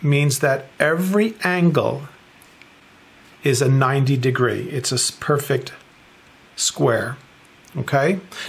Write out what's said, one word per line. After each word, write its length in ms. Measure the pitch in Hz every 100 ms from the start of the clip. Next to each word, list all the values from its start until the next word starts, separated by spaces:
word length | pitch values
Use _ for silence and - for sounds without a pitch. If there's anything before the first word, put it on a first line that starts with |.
means 380 | 143 143 143 131
that 260 | 143 135 - -
every 560 | 147 165 185 202 220 -
angle 600 | 180 180 170 139 110 135 143 - - _ - - - - - - - - - -
is 200 | 143 123
a 60 | 135
ninety 480 | 135 131 139 135 135
degree. 520 | 131 123 120 104 -
It's 240 | 139 -
a 40 | 123
s-, 140 | -
perfect 640 | - - 147 - - - - - _ _ - - - - -
square. 600 | - - 139 110 95 135 - - - - -
Okay? 460 | 143 - 139 151 190 - -